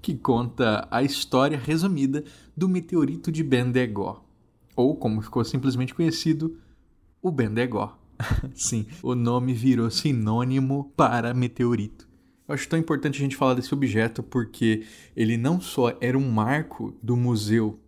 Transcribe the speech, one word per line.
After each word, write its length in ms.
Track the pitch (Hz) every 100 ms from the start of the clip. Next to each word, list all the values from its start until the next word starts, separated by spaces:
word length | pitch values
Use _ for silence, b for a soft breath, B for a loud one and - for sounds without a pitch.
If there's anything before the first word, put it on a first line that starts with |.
que 100 | -
conta 760 | 139 - 117 120 - 120 107 -
a 100 | 117
história 560 | 139 - - 127 139 147
resumida 680 | 120 160 190 165 135 147 147 B B -
do 120 | 185
meteorito 640 | 185 170 175 139 165 -
de 140 | 156
Bendegó, 800 | 151 127 123 127 123 101 92 95 _ _ _ _ _
ou 220 | - 127 -
como 260 | 120 107
ficou 220 | 107 123
simplesmente 500 | 113 135 135 120 127
conhecido, 640 | - 165 160 170 151 160 B B B B _ _ _
o 80 | 185
Bendegó. 680 | 143 113 110 123 107 104 - _ -
<laughs> 320 | - - 131
Sim, 340 | - - 117 107 B
o 140 | 123
nome 400 | 123 117 123 127
virou 340 | 120 127 123 113
sinônimo 1000 | 110 156 127 107 113 127 131 131 139 139 -
para 360 | 120 120 117
meteorito. 760 | 123 123 - 120 117 104 - - b b b -
Eu 80 | 143
acho 120 | -
tão 80 | 165
importante 420 | 165 147 151 135
a 40 |
gente 140 | 139 131
falar 180 | 135
desse 180 | 127 123
objeto 520 | 143 135 104 113 113
porque 600 | 107 127 110 - 113 110 110 B B
ele 220 | - 113 117
não 240 | 123 180
só 360 | 180 - 120 -
era 180 | 123 131
um 100 | 135
marco 680 | 110 107 143 156 - 107 -
do 160 | 110 123
museu 640 | 123 113 104 113 107 -